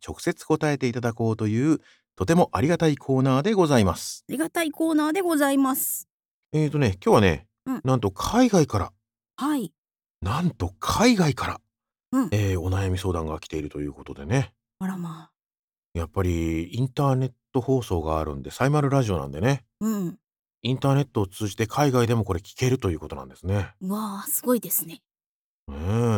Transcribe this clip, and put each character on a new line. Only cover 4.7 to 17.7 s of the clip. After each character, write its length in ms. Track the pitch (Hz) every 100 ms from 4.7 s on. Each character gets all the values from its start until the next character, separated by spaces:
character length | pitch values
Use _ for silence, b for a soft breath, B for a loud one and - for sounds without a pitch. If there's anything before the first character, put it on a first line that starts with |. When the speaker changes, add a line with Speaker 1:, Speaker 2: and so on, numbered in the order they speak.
Speaker 2:
コ 180 | - 320
ー 40 |
ナ 180 | 302 302
ー 20 |
で 80 | 359
ご 160 | 349 302
ざ 120 | 285
い 80 | 277
ま 160 | 269 269
す。 320 | - - - _ _ _ _
Speaker 1:
え 140 | 156 151
ー 40 |
と 100 | 147
ね、 180 | 120 92
今 120 | 226
日 20 | 151
は 60 |
ね、 260 | 95 76 - _ -
Speaker 2:
う 60 | 262
ん。 60 | 131
Speaker 1:
な 100 | 127
ん 60 |
と 100 | 101
海 380 | - - 233 247
外 180 | 185 143
か 120 | 98
ら、 120 | - _ _ _ _ -
Speaker 2:
は 180 | 277 294
い。 160 | 185 _ _ _ _ -
Speaker 1:
な 200 | 87 143
ん 80 | 180
と 240 | - 85 -
海 340 | - 82 240 208
外 180 | 156
か 140 | - -
ら、 140 | - _ _ _ _ -
Speaker 2:
う 140 | 262 214
ん。 40 |
Speaker 1:
え 240 | 104 98 92
ー、 20 |
お 100 | 90
悩 220 | 95 95
み 60 | 90
相 160 | 95
談 120 | 85 80
が 140 | 80
来 80 | -
て 100 | 78
い 40 |
る 80 | 73
と 100 | 73
い 80 | 73
う 60 |
こ 100 | 67
と 120 | - 65
で 100 | 71
ね。 280 | 135 - _ _ -
Speaker 2:
あ 80 | 190
ら 100 | 185
ま 320 | 165 160 160
あ。 20 | _ _ _ _ _ _
Speaker 1:
や 120 | 85 80
っ 40 |
ぱ 120 | 98
り 540 | 92 82 82 82 85 113
イ 60 |
ン 80 | 131
タ 220 | - 139
ー 40 | 131
ネ 120 | 131
ッ 40 | - _
ト 80 | 131
放 220 | 120